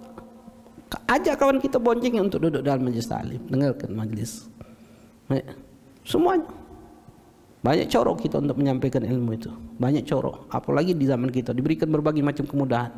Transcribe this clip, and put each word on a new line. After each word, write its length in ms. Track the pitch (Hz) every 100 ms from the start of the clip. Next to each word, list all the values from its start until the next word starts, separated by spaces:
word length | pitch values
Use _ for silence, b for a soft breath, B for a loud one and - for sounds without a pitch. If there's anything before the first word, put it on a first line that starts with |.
| - - - - - - - - - - -
ajak 320 | 269 349 285
kawan 180 | 277 269
kita 160 | 277 254
bonceng 400 | 233 233 247 233
untuk 240 | 190 -
duduk 160 | 160 143
dalam 240 | 135 135
majlis 240 | 127 117 117
taklim, 320 | 110 - 127 -
dengarkan 480 | 131 143 120 113 107
majlis. 560 | 110 110 117 - - - B B B B B - -
Baik. 240 | 135 - - - - - -
Semuanya. 460 | - 349 349 370 - - - - - - - - - - - -
Banyak 240 | 120 156 -
cara 240 | 233 - 165
kita 240 | 156 151
untuk 160 | 143 131
menyampaikan 480 | 139 127 135 131 113
ilmu 320 | 127 120 110
itu. 120 | - - - -
Banyak 240 | 123 143
cara. 320 | - 139 - - -
Apalagi 400 | 131 - 139 175
di 160 | 165 139
zaman 240 | 123 127
kita, 240 | 127 123 120
diberikan 320 | 143 160 160
berbagai 360 | 156 151 151
macam 200 | 143 143
kemudahan. 480 | 143 143 131 120 120